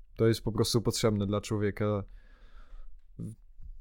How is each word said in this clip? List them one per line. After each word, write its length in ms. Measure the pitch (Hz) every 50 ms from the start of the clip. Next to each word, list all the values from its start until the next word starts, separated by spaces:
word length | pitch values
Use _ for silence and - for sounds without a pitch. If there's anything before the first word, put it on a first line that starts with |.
| - - -
To 120 | - 113 113
jest 140 | 113 -
po 100 | - 117
prostu 300 | 104 110 113 - - 120
potrzebne 460 | 95 120 110 - - 113 107 101 101 98
dla 140 | 104 104
człowieka. 640 | 98 - 113 104 104 101 95 - 107 104 104 101 95 - - - - - - - - - - - - - - - - - - - - - - - - 107 113 - - - - - - - - -